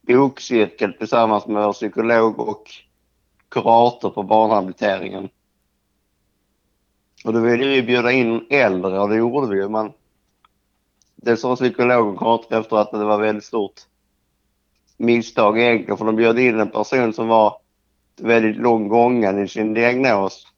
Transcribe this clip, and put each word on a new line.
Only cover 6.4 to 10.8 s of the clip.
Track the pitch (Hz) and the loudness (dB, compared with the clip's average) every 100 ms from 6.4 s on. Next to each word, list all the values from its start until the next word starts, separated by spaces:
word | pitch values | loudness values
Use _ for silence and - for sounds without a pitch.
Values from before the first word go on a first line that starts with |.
| _ _ _ _ _ _ _ _ | _ _ _ _ _ _ _ _
Och | - | -4
då | 113 | 0
ville | 113 120 135 | 2 0 0
vi | 135 | 0
bjuda | 117 123 120 | 0 0 2
in | 131 120 113 - | 0 0 -2 -2
äldre, | 143 117 95 95 95 | 0 2 0 -2 -2
och | 101 | 0
det | 110 | 0
gjorde | 117 131 131 | 0 -2 -2
vi | 98 | -2
ju, | 98 | -4
men | 110 107 - _ _ _ _ _ _ _ _ | -4 -6 -10 _ _ _ _ _ _ _ _